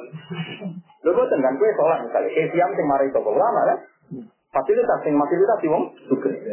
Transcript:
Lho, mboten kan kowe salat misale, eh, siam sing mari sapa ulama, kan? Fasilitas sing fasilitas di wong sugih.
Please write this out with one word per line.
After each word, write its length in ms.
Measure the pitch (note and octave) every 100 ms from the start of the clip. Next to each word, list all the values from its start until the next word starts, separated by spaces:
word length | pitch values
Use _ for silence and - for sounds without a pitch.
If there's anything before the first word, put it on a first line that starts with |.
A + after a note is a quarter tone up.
| - D#3 - E3 - - G3+ F3 - _ D3+
Lho, 20 | A#3
mboten 240 | B3+ E3
kan 160 | C3 C3+
kowe 160 | A3
salat 320 | - D3+ D#3
misale, 240 | A#2+ G#2+ D#3 D#3
eh, 160 | D#3
siam 180 | E3+ F3 -
sing 80 |
mari 240 | D3 C#3 C3+ C3
sapa 160 | G#2
ulama, 320 | G#2+ G#3+ A#3
kan? 160 | - - - _ _ C4+ A3+ _ _
Fasilitas 480 | C#3+ C3 A#3+ A3+ D#3 D#3+
sing 80 | D3
fasilitas 420 | D3 E3+ G3 A3+
di 80 | -
wong 120 | D#3+ F#4 - -
sugih. 240 | - - - -